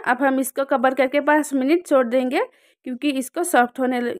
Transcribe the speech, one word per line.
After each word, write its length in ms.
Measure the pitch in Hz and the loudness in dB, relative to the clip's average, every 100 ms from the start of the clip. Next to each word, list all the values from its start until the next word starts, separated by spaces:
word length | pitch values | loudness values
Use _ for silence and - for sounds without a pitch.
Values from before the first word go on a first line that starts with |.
अब 200 | - 240 | 0 0
हम 180 | 277 262 | 0 0
इसको 240 | 254 - 269 | -2 -4 -2
कवर 280 | 269 254 | 0 2
करके 260 | 269 269 285 | 2 0 0
पाँच 300 | 285 302 285 | 2 2 2
मिनट 320 | 269 262 349 - | -2 0 0 2
छोड़ 200 | 277 240 | 2 2
देंगे, 340 | 254 254 302 508 _ _ _ 262 | 0 0 -2 -4 _ _ _ -12
क्योंकि 240 | 247 294 | -6 -4
इसको 320 | 269 254 330 | -4 -6 -6
सॉफ्ट 340 | 349 269 240 - | 0 2 2 0
होने 200 | 254 247 240 - | -4 -2 -4 -8